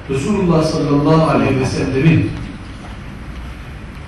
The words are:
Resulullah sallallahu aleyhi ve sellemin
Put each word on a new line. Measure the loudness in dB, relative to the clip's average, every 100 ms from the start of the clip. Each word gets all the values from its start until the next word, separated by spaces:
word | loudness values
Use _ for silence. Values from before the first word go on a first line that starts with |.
| -4
Resulullah | -2 0 2 2 4
sallallahu | 2 0 2 2 4 4 4
aleyhi | 4 2 2
ve | 0
sellemin | -2 -2 2 4 4 2 -2 -8 -10 -14 -14 -14 -14 -12 -12 -12 -12 -12 -12 -14 -14 -14 -14